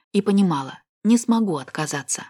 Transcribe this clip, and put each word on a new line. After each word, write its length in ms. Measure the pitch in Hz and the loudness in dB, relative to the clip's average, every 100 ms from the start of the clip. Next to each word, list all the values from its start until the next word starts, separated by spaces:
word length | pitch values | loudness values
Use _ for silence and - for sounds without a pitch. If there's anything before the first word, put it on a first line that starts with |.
| _ | _
и 100 | 202 | -2
понимала, 560 | 208 202 190 143 135 - _ _ | 2 4 4 2 -6 -14 _ _
не 160 | 208 233 | 2 2
смогу 380 | - 226 208 147 | 2 0 0 -4
отказаться. 680 | 127 - 156 143 - - | -6 -6 -4 -6 -6 -10